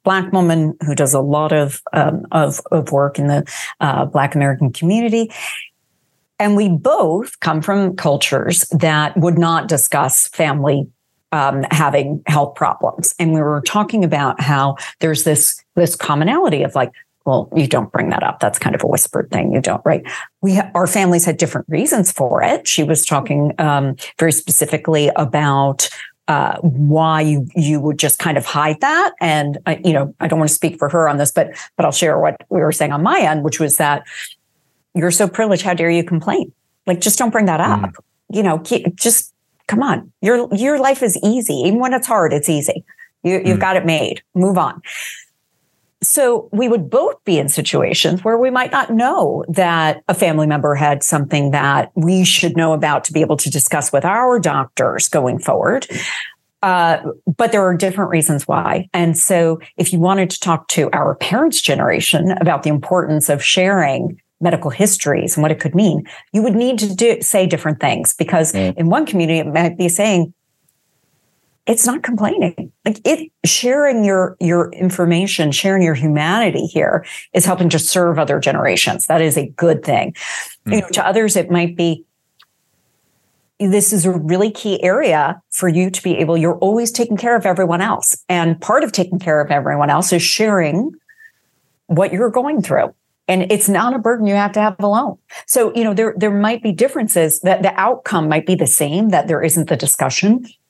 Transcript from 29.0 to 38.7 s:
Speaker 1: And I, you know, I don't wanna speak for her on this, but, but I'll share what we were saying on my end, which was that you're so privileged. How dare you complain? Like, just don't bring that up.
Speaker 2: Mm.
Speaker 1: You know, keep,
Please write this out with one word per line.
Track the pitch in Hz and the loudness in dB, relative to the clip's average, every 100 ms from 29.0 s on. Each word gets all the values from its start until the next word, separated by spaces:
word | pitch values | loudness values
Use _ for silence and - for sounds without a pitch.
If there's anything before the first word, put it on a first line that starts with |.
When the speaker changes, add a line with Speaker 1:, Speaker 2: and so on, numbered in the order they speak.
| 392 - | 0 -2
Speaker 1:
And | 170 151 143 143 - | -2 0 -2 -4 -4
I, | 156 | -2
you | 170 | 0
know, | 151 139 - | 0 0 -4
I | 160 | -2
don't | 160 | 0
wanna | 151 | 0
speak | - 165 - | 0 -2 -2
for | 143 | -2
her | 170 156 | 2 2
on | 143 | 2
this, | 143 | 0
but, | - 131 - - - | 0 -2 -4 -16 -2
but | |
I'll | 160 | -2
share | 143 165 151 | 0 0 2
what | 156 - - | 0 -2 -4
we | 196 | -2
were | 156 | 0
saying | 156 151 | 0 -2
on | 143 | 0
my | 196 370 | 2 2
end, | 180 156 | 2 0
which | 147 - | -2 -2
was | 151 - | -2 0
that | 147 143 - - - - _ _ _ _ _ | 0 -2 -4 -16 -16 -18 _ _ _ _ _
you're | 175 175 | -2 0
so | 170 196 | 2 0
privileged. | 180 220 185 | 0 0 0
How | 196 | 0
dare | 175 170 | 0 2
you | 170 | 0
complain? | 170 170 196 381 - _ _ _ - | 0 -2 -2 -2 -4 _ _ _ -4
Like, | 175 | -2
just | 208 - | 0 0
don't | 240 | 0
bring | 233 202 | 2 2
that | 156 | 2
up. | 190 107 | 0 0
Speaker 2:
Mm. | 101 - - _ - | -4 -10 -20 _ -8
Speaker 1:
You | 208 | -2
know, | 196 160 | 0 0
keep, | 165 | -2